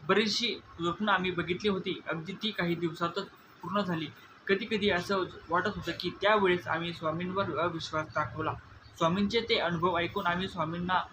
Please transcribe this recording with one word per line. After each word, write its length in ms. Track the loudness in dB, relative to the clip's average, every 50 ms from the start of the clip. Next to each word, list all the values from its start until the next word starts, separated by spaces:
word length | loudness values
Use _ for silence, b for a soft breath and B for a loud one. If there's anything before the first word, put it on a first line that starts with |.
| 2
बरीचशी 400 | 4 4 4 4 2 0 0 0 -2 -2 -4 -10 -16 -8
स्वप्न 320 | -2 -2 -2 0 0 2 2
आम्ही 220 | 2 2 2 0
बघितली 380 | 0 -2 -2 -2 -4 0 0 0
होती, 300 | 0 0 -2 -4 -6 -6 -6 -6
अगदी 240 | -6 -6 -6 -8 -8
ती 180 | -4 -4 -4
काही 240 | -2 0 0 0 0
दिवसातच 520 | 0 -2 -4 -2 -2 -4 -4 -2 -6 -8 -8 -14 -20 -20 -20 -20 -14
पूर्ण 200 | -10 -4 -2 -2
झाली. 260 | 0 0 -2 -2 -4 -6 B B B B -20 -14 0
कधी 180 | 0 2 2 2
कधी 240 | -2 -2 2 2 2
असं 340 | 2 2 0 0 0 0 0 -2 -6 -14 -6 0
वाटत 260 | 0 0 0 0 -4
होतं 160 | -4 -6 -6 -6 -4
की 100 | -4 -6 -4 2
त्यावेळेस 460 | 4 4 6 6 6 4 4 2 0
आम्ही 260 | -2 -2 -2 -2 -4 -6
स्वामींवर 640 | -4 -4 -2 -2 -2 -4 -2 0 -2 0 0 0 0
अविश्वास 460 | 0 0 0 -4 -6 -4 -4 -4 -4 -2 -2
दाखवला, 380 | -2 -2 -2 -4 -4 -4 -4 -4 -6 -12 -18 -20 -20 -20 -20 -2
स्वामींचे 440 | 2 2 4 4 4 2 2 2 0 2 2
ते 80 | 2 2
अनुभव 380 | 4 2 2 2 2 2 4
ऐकून 300 | 2 0 0 -2 0 0
आम्ही 200 | 0 0 0 -2
स्वामींना 540 | -4 -2 -2 -2 -2 -2 -4 0 2 2 0 0 -2